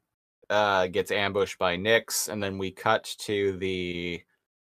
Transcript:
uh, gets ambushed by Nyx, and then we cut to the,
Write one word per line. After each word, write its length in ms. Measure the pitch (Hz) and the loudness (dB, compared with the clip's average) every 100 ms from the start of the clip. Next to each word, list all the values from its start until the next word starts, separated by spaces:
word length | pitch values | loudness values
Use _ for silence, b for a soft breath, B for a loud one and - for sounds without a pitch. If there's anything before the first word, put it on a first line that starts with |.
| _ _ _ _ - | _ _ _ _ -2
uh, 380 | 104 104 98 92 | 2 4 4 2
gets 240 | 95 92 | 0 0
ambushed 460 | 101 101 98 95 - | 0 0 0 0 0
by 200 | 92 87 | 0 0
Nyx, 500 | 101 113 - - - | 4 4 2 -4 -4
and 160 | 104 | -4
then 140 | 98 95 | -4 -4
we 140 | 95 | -6
cut 440 | - 117 110 - - | -2 0 0 0 -10
to 360 | - 104 98 92 | -4 0 0 0
the, 640 | 95 92 90 87 87 85 - _ _ _ | -2 -2 -4 -4 -6 -6 -10 _ _ _